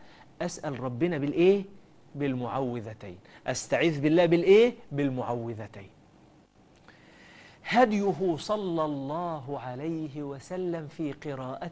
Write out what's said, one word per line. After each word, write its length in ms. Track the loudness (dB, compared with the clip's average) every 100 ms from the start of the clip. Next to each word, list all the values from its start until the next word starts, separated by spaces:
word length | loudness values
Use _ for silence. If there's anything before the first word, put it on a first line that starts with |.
| -16 -20 -20 -8
أسأل 380 | -8 -6 -8 -6
ربنا 380 | -6 -2 -2 0
بالإيه؟ 460 | 0 4 4 4 0 -12 -20 -20 -16 -4
بالمعوذتين. 1000 | -2 -2 -2 -2 -2 -4 -8 -12 -14 -16 -20 -8 -6
أستعيذ 540 | -4 0 2 2 2
بالله 240 | 4 6 6
بالإيه؟ 480 | 6 8 8 8 2 -6
بالمعوذتين. 960 | -2 0 0 -2 -4 -4 -8 -12 -14 -20 -20 _ _ -20 _ _ _ _ _ -20 -20 -20 -20 -20 -20 -20 -16 0
هديه 680 | 4 4 4 0 0 0 -2
صلى 480 | -2 -4 -2 0 0
الله 720 | -2 -4 -6 -4 -6 -8 -8
عليه 640 | -8 -8 -6 -6 -6 -8
وسلم 640 | -10 -10 -10 -6 -4 -4 -8
في 240 | -8 -8
قراءة 600 | -6 -8 -8 -8 -8 -8